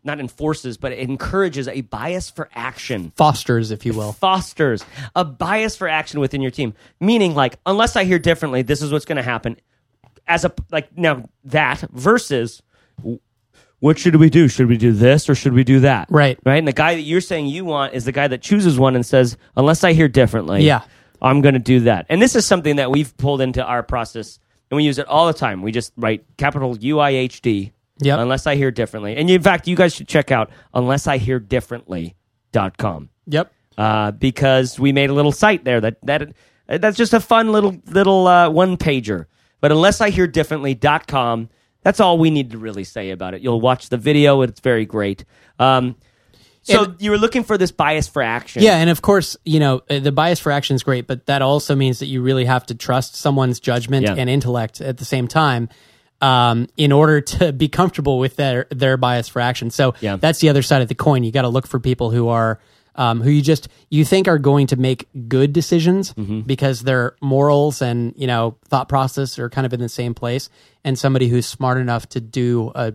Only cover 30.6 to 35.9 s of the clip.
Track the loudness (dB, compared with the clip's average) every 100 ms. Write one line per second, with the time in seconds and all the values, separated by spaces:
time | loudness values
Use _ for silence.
30.6 | _ -4 -2 -2 -2 -2 -2 -4 -4 -6
31.6 | -4 -16 -10 -10 -10 _ _ _ _ -2
32.6 | -2 -4 -8 -8 -16 _ -4 -4 -4 _
33.6 | _ -4 0 0 -2 -2 -2 0 2 2
34.6 | 0 -2 0 2 2 2 0 2 2 2
35.6 | 0 0 -2